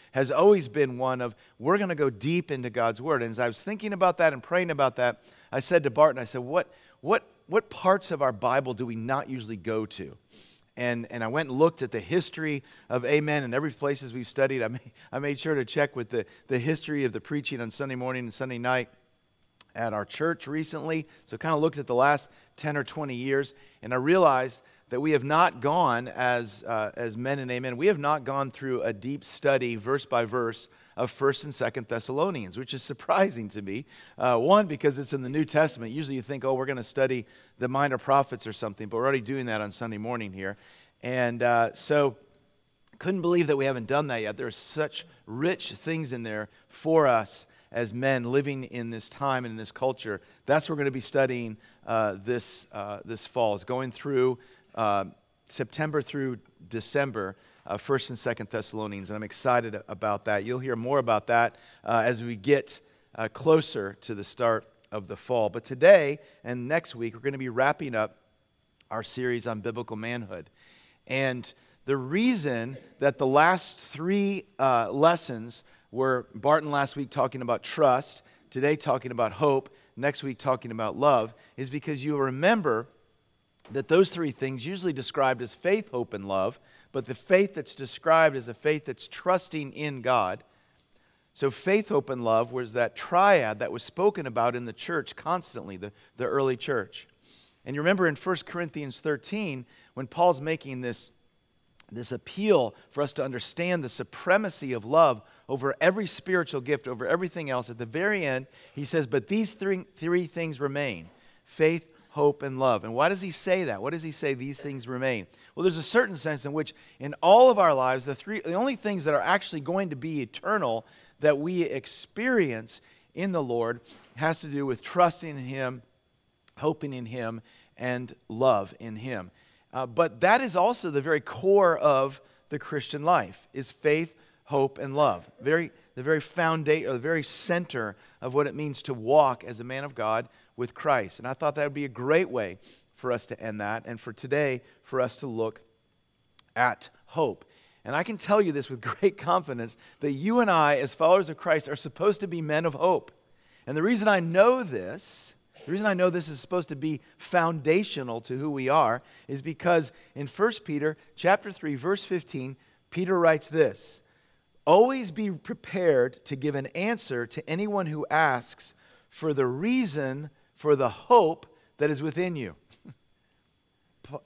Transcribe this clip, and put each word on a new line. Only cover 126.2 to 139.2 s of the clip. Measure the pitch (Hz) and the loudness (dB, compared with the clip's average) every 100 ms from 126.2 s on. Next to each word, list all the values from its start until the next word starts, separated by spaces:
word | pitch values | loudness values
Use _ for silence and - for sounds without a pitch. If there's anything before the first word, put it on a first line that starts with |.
| _ _ - - | _ _ -20 -4
hoping | 151 151 143 | -2 -2 -6
in | 127 113 | -8 -8
him, | 123 113 113 - _ _ - | -6 -6 -8 -14 _ _ -8
and | 127 123 123 - - | -4 -4 -6 -14 -10
love | 110 131 104 98 - | 2 4 4 2 -10
in | 113 107 | -12 -10
him. | 131 110 90 _ _ _ _ | -8 -8 -10 _ _ _ _
Uh, | 127 131 | -8 -4
but | 117 165 113 | 0 0 2
that | 180 240 | 4 4
is | 254 | 4
also | 175 202 247 175 | 2 2 2 -2
the | 143 | -2
very | 147 151 | 0 0
core | - - 190 196 180 160 | -2 -2 4 6 6 6
of | 151 135 135 139 _ _ - | 4 4 2 -4 _ _ -10
the | 147 | -10
Christian | - 147 - 147 | -6 -6 -6 -2
life, | 156 170 95 - _ | 2 2 2 -8 _
is | 135 131 | -12 -12
faith, | - 151 151 165 - _ _ | -2 2 2 0 -10 _ _
hope, | - 139 135 - | -2 0 0 -2
and | 135 | -4
love. | 139 143 87 - - | 2 2 2 -8 -6
Very, | 127 165 165 _ _ | 0 0 0 _ _
the | 127 | -8
very | 135 156 | 0 0
founda-, | - 180 165 160 147 156 135 | -2 -2 0 2 2 2 0
or | |
the | 123 | -4
very | 147 165 | -2 -2
center | - - - 175 175 127 107 - - - | -2 -6 -2 -2 -2 -6 -6 -8 -18 -12
of | 127 | -4
what | 139 143 | 0 0
it | |
means | 143 151 135 | -2 -6 -6
to | - | -8
walk | 120 113 151 | -6 4 6